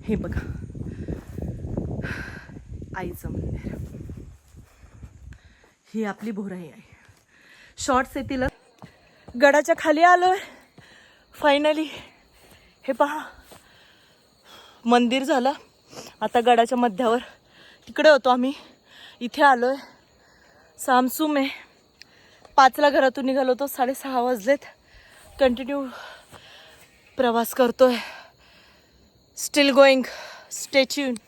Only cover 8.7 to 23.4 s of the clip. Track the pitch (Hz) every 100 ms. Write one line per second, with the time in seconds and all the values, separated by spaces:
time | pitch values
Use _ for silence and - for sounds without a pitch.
8.7 | _ - _ _ _ - 240 277 285 311
9.7 | 320 320 302 349 359 359 381 - - _
10.7 | - - - _ _ _ - 302 285 302
11.7 | 311 302 - - _ _ _ _ - _
12.7 | _ - 262 294 208 - - _ - _
13.7 | _ _ _ _ _ _ _ _ - -
14.7 | _ 233 240 240 262 269 277 247 - -
15.7 | _ _ - - _ 214 240 240 240 233
16.7 | 247 240 185 240 233 - - _ _ -
17.7 | _ - - 302 285 254 247 254 285 -
18.7 | _ _ - - - 240 - 285 247 247
19.7 | 269 - _ _ _ _ _ _ _ _
20.7 | - - 254 254 - 311 285 269 - -
21.7 | _ _ _ - _ _ _ - - 262
22.7 | 277 294 285 269 277 262 262